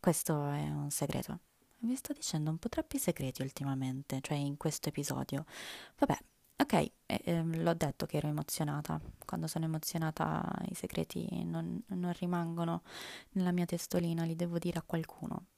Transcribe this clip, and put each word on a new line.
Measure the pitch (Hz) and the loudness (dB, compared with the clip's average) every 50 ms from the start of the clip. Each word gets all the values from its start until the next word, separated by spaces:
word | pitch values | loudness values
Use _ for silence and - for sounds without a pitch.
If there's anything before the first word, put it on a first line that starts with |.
questo | - 185 160 - - - 160 147 147 143 | 6 4 4 4 2 0 0 2 2 0
è | 143 143 147 147 | 0 0 0 -2
un | 147 147 147 143 | -2 -2 -2 -2
segreto. | - - 147 139 - - - - - 170 - _ _ _ _ _ _ _ | 0 0 0 0 0 -2 -2 -4 -6 -8 -10 _ _ _ _ _ _ _
Vi | 233 226 254 | -2 -2 -2
sto | 262 - - 294 | -2 -2 -6 -6
dicendo | - - - - 156 151 156 | -4 -4 -2 0 0 2 2
un | 160 | 0
po' | 165 - 233 | 0 -2 -2
troppi | - - - - - | -2 -2 -2 -2 -2
segreti | 269 - - 165 - 143 131 131 - 135 | 0 2 2 2 2 -2 -4 -2 -2 -4
ultimamente, | 135 - - 139 139 135 131 135 131 131 135 139 _ 139 135 131 | -4 -2 -2 0 0 0 2 0 0 -2 -4 -4 _ -2 -2 0
cioè | - 156 143 | 0 0 0
in | 143 143 143 | 2 0 -2
questo | 151 - 160 151 - - 151 | 0 -2 -2 -2 0 -4 -2
episodio. | 147 - 143 - 139 131 135 - - 139 156 - - - - - - - - - - - | -2 -2 -2 0 0 -2 -2 -2 -2 -4 -4 -6 -10 -12 -12 -10 -12 -12 -14 -18 0 0
Vabbè, | - - - - - _ _ _ _ _ _ | 2 2 2 0 -2 _ _ _ _ _ _
ok, | - 277 - - | 0 2 6 6
eh, | 175 147 - - _ _ _ - - - | 4 4 4 -2 _ _ _ -2 0 2
ehm, | - 170 165 165 165 165 160 165 | 2 2 2 4 2 2 4 4
l'ho | 170 170 | 4 4
detto | 170 - 143 139 _ - | 4 2 0 2 _ -4
che | 160 - | 0 0
ero | 151 147 151 | 0 2 2
emozionata. | 147 151 151 - - - 160 147 147 147 147 - 160 156 - - - - - | 0 0 -2 -2 0 0 0 0 0 -2 -2 -2 -4 -4 -4 -8 -14 -12 -8
Quando | - - 175 160 | -6 -2 -2 -2
sono | 160 - 170 160 | 0 0 0 0
emozionata | 160 160 156 - - - 165 160 156 156 - 165 160 156 165 170 - - - - - | 0 0 -2 -2 -2 -2 0 0 0 0 0 0 2 2 0 0 0 -2 -2 -2 -4
i | - | -4
segreti | - - - - - 165 - - - 170 - - - 175 | -4 -6 -4 -2 -2 -2 -2 -2 -4 -2 -2 -2 -2 -2
non, | 170 165 165 165 170 175 180 226 - | 0 -2 -2 -2 -2 -4 -6 -6 -4
non | 190 180 175 175 175 - | -4 -2 0 -2 -2 -2
rimangono | - 175 175 175 170 165 170 165 170 165 170 170 - - - - - - - - - - - | 0 0 0 0 0 0 0 0 0 0 0 -2 -4 -8 -14 -12 -12 -12 -12 -14 -16 -4 0
nella | 190 185 180 175 | 2 4 4 4
mia | 180 175 | 4 2
testolina, | 170 - 175 - - - 180 170 170 165 165 165 | 2 0 -2 -2 2 2 2 4 4 2 2 0
li | 165 165 | 0 0
devo | 165 175 175 170 | 0 -2 0 0
dire | 170 165 175 170 165 | 0 0 0 -2 -2
a | 156 | -2
qualcuno. | - - 165 160 - - - - - - - 180 _ _ | 0 -2 -2 -2 -2 -6 -8 -6 -4 -4 -6 -6 _ _